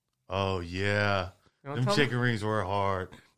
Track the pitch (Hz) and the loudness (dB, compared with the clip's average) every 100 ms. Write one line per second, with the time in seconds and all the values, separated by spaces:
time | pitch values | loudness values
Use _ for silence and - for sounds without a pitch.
0 | _ _ - 95 98 95 87 90 101 104 | _ _ -6 0 0 0 -2 -2 0 2
1 | 101 98 92 - _ _ 139 120 131 175 | 2 2 0 -8 _ _ -8 -2 0 2
2 | 131 123 123 113 107 107 92 101 98 95 | 2 2 0 0 0 -2 0 0 0 -2
3 | 92 - - | -4 -12 -20